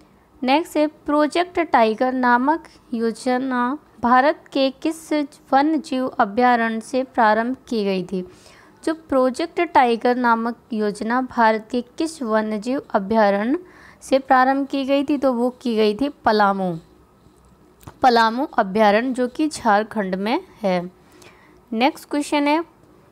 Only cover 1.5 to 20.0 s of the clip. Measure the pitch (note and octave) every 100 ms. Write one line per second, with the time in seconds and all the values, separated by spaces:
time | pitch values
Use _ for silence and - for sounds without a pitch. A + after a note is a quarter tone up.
1.5 | F4 E4 C4 A3 G#3+ B3+ B3+ B3 A#3+ C4+
2.5 | A3+ - _ - A3+ A3+ G#3+ B3+ B3+ C4
3.5 | B3 B3 D4 _ - A#3 B3+ C#4+ E4+ -
4.5 | C#4 C4+ - D#4+ E4 - D4+ C#4+ - -
5.5 | C4+ D4 D#4 - B3+ B3+ - G#3+ G#3+ B3
6.5 | A#3 A3+ A3 - B3+ C4 - A3 G#3+ A#3
7.5 | C4 - A3+ G3 F#3+ F3+ F#3 F3+ - -
8.5 | - - _ D#4+ D#4+ - C4+ B3+ B3 E4+
9.5 | - E4+ D4+ B3 A3+ B3 B3 A#3+ A3+ A#3
10.5 | A#3 - G#3+ G#3 G3+ A3 B3+ B3+ A#3+ A3
11.5 | A3 A3 B3 - - D#4+ - A3+ A3 G#3+
12.5 | G#3+ A#3+ C#4 - A3 F#3+ A3+ G3+ G3+ A3+
13.5 | F4 - - - - - C4+ - C4 B3+
14.5 | C4+ C4+ C#4 C4 C#4 C#4 C#4+ C4+ A#3 B3
15.5 | B3 A#3+ A3 G#3+ G#3 C#4+ - A#3 G#3+ G3+
16.5 | G3 F#3 E3 - _ _ _ _ _ _
17.5 | _ _ _ - - C4 A#3 A3+ A#3 D#4
18.5 | - G3 G#3 G#3 G#3 C4 B3 B3 C#4 D#4
19.5 | - A#3 G#3 G#3+ A3